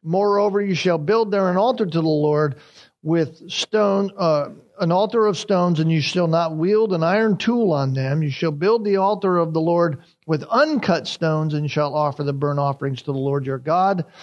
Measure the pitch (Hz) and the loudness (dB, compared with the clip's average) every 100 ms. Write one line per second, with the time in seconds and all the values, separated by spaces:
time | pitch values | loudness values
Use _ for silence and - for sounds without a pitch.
0 | 160 180 202 202 208 202 202 175 185 170 | -4 0 2 2 2 0 0 0 0 0
1 | 151 226 220 202 190 180 226 247 196 160 | 0 0 2 0 2 2 2 0 -2 0
2 | 160 151 151 151 151 139 - - - _ | 0 2 2 2 0 -2 -14 -20 -20 _
3 | 156 165 165 165 180 - - 214 208 196 | -2 0 0 -6 -10 -8 -2 0 2 2
4 | 196 196 170 151 - - - - 175 175 | -2 -2 0 0 -2 -10 -20 -4 0 2
5 | 208 226 214 185 - 190 175 160 160 160 | 2 2 0 0 0 2 2 2 2 0
6 | 139 180 170 165 165 156 175 214 220 175 | 0 0 0 0 0 -2 0 2 2 0
7 | 165 202 220 196 - 240 214 147 135 131 | 0 2 2 0 0 0 2 0 0 -2
8 | 135 147 156 135 165 147 185 226 208 196 | -2 -2 -2 -4 -4 -2 0 0 2 0
9 | 196 208 202 180 165 160 160 170 170 139 | 2 0 0 0 0 0 0 2 0 -2
10 | - _ - 156 - 226 302 294 196 170 | -12 _ -4 -4 0 0 2 0 0 0
11 | - - 165 156 156 151 147 151 147 151 | -2 -4 -2 0 -2 -2 -2 -2 -2 0
12 | 147 139 143 139 143 143 143 139 139 127 | -2 -2 -4 -2 -2 0 -2 -2 -6 -6
13 | - 135 135 139 135 135 131 170 190 190 | -6 -4 -2 -2 -4 -6 -2 0 2 0
14 | - - | -4 -12